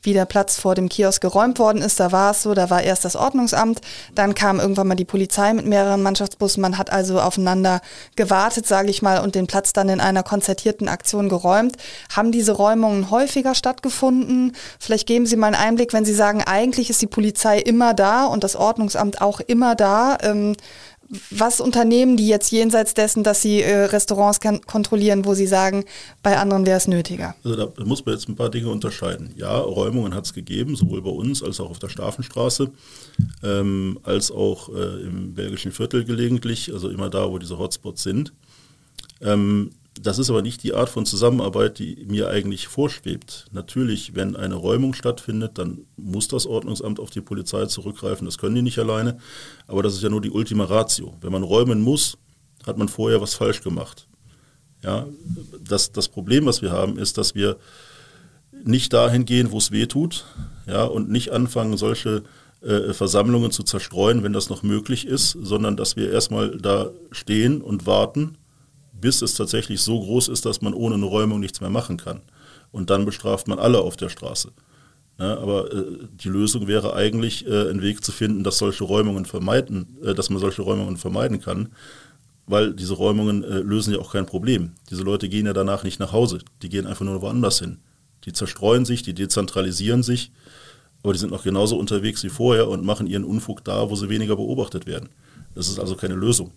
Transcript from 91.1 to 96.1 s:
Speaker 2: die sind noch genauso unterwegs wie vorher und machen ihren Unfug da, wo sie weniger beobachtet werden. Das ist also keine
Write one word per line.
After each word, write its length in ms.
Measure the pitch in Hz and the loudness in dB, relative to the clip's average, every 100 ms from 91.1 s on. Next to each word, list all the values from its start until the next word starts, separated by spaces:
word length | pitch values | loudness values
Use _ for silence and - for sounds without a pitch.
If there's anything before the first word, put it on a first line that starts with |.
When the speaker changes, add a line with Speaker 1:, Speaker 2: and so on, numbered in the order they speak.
Speaker 2:
die 60 | 92 | -2
sind 120 | 104 | -2
noch 140 | 95 | -4
genauso 320 | 92 98 107 110 | -2 2 2 0
unterwegs 480 | 104 104 104 - | -2 -2 -2 -4
wie 60 | 98 | -8
vorher 380 | - 120 113 113 | 0 2 4 2
und 160 | 95 | 0
machen 220 | 90 104 95 | -2 -2 -2
ihren 180 | 98 | -4
Unfug 380 | 85 107 - 98 | -2 -4 -4 -10
da, 260 | - 101 107 | -6 -2 -2
wo 60 | 104 | -4
sie 120 | 101 | -4
weniger 280 | 107 107 104 | -4 -2 -2
beobachtet 500 | 110 - - 92 - | -2 -4 -4 -6 -8
werden. 240 | 80 - _ _ - - | -10 -12 _ _ -20 -18
Das 140 | - 87 | -8 -6
ist 100 | 98 | -6
also 160 | 95 | -6
keine 200 | 92 95 | -4 -6